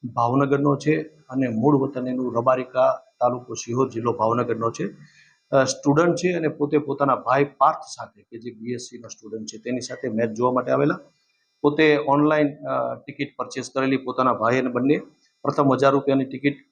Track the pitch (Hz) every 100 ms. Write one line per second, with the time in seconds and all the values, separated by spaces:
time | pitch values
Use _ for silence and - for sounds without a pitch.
0 | 120 - 120 131 139 139 143 143 151 156
1 | 156 _ _ 131 127 110 131 143 135 127
2 | 127 127 127 117 120 127 127 127 131 131
3 | _ _ 123 123 123 113 - 120 131 117
4 | 117 117 110 117 120 113 113 117 185 -
5 | - _ _ _ _ 139 131 - 143 139
6 | 175 165 180 175 156 - 143 147 147 135
7 | 139 127 120 131 143 _ 139 156 - -
8 | 113 104 _ 117 117 110 113 123 - 120
9 | 113 - 110 110 107 110 120 123 120 123
10 | 131 107 117 110 123 127 123 131 143 180
11 | - _ _ _ _ _ 147 147 156 147
12 | - 143 147 151 147 - 139 131 127 117
13 | - 147 143 _ 127 - 123 139 135 131
14 | 127 127 160 117 110 127 127 123 131 -
15 | - _ _ _ - 139 139 127 139 139
16 | 139 135 135 131 139 135 _